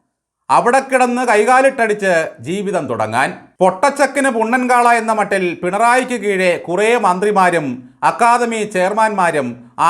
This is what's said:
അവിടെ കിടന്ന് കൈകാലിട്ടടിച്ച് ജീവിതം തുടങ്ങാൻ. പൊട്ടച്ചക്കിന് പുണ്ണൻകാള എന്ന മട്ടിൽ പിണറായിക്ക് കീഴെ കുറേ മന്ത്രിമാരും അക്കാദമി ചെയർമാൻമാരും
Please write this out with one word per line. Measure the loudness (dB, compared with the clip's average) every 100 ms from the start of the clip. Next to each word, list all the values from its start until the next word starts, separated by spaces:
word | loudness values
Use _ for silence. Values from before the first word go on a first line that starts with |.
| _ _ _ _ 0
അവിടെ | 2 2 0
കിടന്ന് | 2 0 0 0 0
കൈകാലിട്ടടിച്ച് | 2 4 4 2 2 -2 0 0 0 -2 -8
ജീവിതം | -8 -6 -4 -4 -4
തുടങ്ങാൻ. | -4 -2 0 -2 -4 -14 -2
പൊട്ടച്ചക്കിന് | 0 2 0 2 0 0 -2
പുണ്ണൻകാള | 0 0 0 2 2 4 2
എന്ന | 0 -2
മട്ടിൽ | -2 -2 -2 -4
പിണറായിക്ക് | -4 0 2 2 0 -4
കീഴെ | -4 0 0 -2 -2
കുറേ | -2 0 2 0
മന്ത്രിമാരും | 0 0 2 2 2 -2 -8 -12 _ -2
അക്കാദമി | 2 2 2 0 -4 -4
ചെയർമാൻമാരും | -2 -2 0 0 0 0 0 -4 -8 -12 0